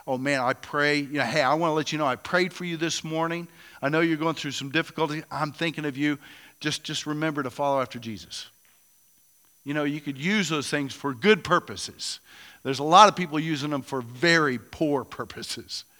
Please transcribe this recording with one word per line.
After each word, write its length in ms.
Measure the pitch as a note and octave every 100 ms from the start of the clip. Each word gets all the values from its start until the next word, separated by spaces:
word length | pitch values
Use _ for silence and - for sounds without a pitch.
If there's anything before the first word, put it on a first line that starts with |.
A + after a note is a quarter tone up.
| -
"Oh, 120 | B2+
man, 220 | C3+ C#3
I 120 | B2
pray, 480 | C3 - D3 D3 D3
you 180 | C#3 C#3+
know, 60 |
hey, 180 | B2 D#3
I 120 | C3+
wanna 200 | D3+ E3+
let 180 | D#3 D3+
you 60 | D#3
know 80 | D3
I 100 | B2
prayed 360 | - F3+ F3+
for 120 | -
you 120 | F3+ E3
this 260 | E3 -
morning. 460 | D#3+ D#3+ E3 E3+ E3+ - - -
I 60 | C#3
know 120 | D#3
you're 160 | E3 D#3
going 200 | D#3+ D#3
through 160 | D3+
some 180 | C3 C#3
difficulty. 520 | D#3 D#3+ - D#3 D3+ -
I'm 220 | C#3 D3+
thinking 320 | C3 E3 D#3
of 120 | D3+ C3+
you. 220 | D3 C#3+ - - - -
Just, 240 | D3+ C#3+
just 220 | - D3+ D3+
remember 360 | D3+ D#3+ D3
to 80 | C3
follow 300 | A#2 C#3+ C#3
after 180 | B2 A#2+
Jesus." 480 | A2+ G2+ - - - _ _ _ _ _ _ _ _ _ _ _
You 80 | C3+
know, 120 | D3+
you 160 | D3 D3+
could 180 | D3 C3
use 320 | D#3+ G#3+ E3
those 180 | D#3 C3
things 240 | D3 C#3
for 220 | - C#3
good 280 | B2 F#3 G#3
purposes. 800 | - E3+ - G2 - - - - - - - -
There's 160 | B2+ C3+
a 40 |
lot 240 | D3 F3+ G#3
of 80 | -
people 240 | F3 D3+
using 300 | D#3+ D3 D3
them 100 | C#3+
for 220 | B2 C3+
very 560 | A#2 B2 E3+ E3+ D3+ A#2+
poor 460 | - - D#3 C#3+
purposes. 800 | A2 - A#2 - A2 - - - - _